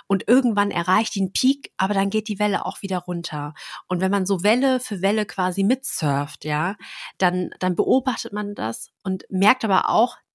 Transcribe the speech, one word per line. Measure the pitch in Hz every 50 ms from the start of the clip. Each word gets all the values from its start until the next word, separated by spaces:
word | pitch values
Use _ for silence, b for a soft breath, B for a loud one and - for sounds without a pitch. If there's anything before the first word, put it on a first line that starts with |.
| B
Und | _ 196 190 - -
irgendwann | 240 269 262 240 214 202 208 208
erreicht | - 165 170 180 185 208 226 - -
die | 196
einen | 190 185 -
Peak, | - - 262 277 285 - - -
aber | - 190 190 208
dann | 196 196 196
geht | 190 214 214 -
die | 208 196
Welle | 208 208 196 - -
auch | 180 - - -
wieder | 180 185 180
runter. | - - 175 170 165 - - 147 147 151 156 B B B B B B _
Und | 185 170
wenn | 190 185
man | 202 196 190
so | 185 202 175 175
Welle | 208 233 254 269 269 262 254
für | - - 214 180 175
Welle | 196 214 220 208
quasi | 208 - - 180 185 175 196 196
mitsurft, | 202 262 269 - - - - 165 147 139 139 143 147 - - -
ja, | 156 151 147 160 185 208 B B B B B B B B _
dann, | 196 175 175 180 180 - - -
dann | - 185 180
beobachtet | - - - 247 269 262 262 240 - - 233 -
man | 208 208 202 208
das | 208 202 226 226 - - - _ _ _
und | 196 190 185 - -
merkt | 190 185 190 208 - - -
aber | 202 196 170 - -
auch, | 127 190 233 240 - - _ _ _